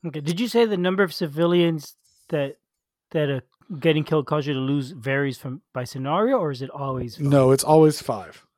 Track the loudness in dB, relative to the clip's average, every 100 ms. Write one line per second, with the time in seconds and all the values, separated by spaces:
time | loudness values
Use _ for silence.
0 | -8 -8 -6 -4 0 2 2 2 0 0
1 | 0 -2 -6 0 2 4 2 0 -8 _
2 | _ _ _ -4 -4 -8 _ _ _ _
3 | _ -2 -2 -4 -8 _ _ -2 0 0
4 | 0 -2 0 -4 -2 -4 -2 -2 -4 -10
5 | -4 -2 -2 -6 -12 -14 _ -10 -10 -8
6 | -4 -2 0 0 -2 -6 -10 -8 -6 -6
7 | -6 -4 2 4 6 4 6 6 6 4
8 | -6 -8 -8 -20 _